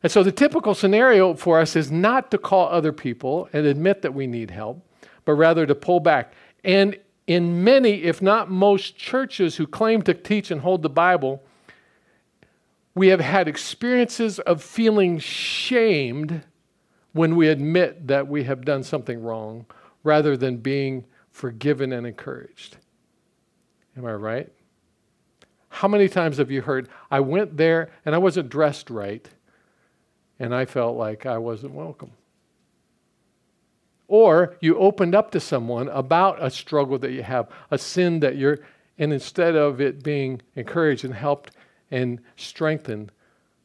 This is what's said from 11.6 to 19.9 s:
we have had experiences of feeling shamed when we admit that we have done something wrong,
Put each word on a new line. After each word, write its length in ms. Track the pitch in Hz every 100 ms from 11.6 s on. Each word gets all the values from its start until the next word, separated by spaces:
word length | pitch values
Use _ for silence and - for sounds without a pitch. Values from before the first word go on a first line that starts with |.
| _ - _ _ _ _ _ _ _ _ _ _ _
we 140 | 180 190
have 120 | 185
had 280 | 139 190 165
experiences 920 | 143 - - 240 247 240 - 226 196
of 220 | - 170
feeling 560 | - - 226 214 185 170
shamed 1200 | - - - - - 254 226 160 127 127 151 165 - _ _ _ _ _ _
when 220 | 156 160
we 140 | 170 156
admit 580 | 147 147 175 165 - 139
that 220 | 139 139
we 160 | 147
have 180 | 131 131
done 200 | 127 139
something 400 | 131 151 120 117
wrong, 420 | 113 113 107 113 117 - _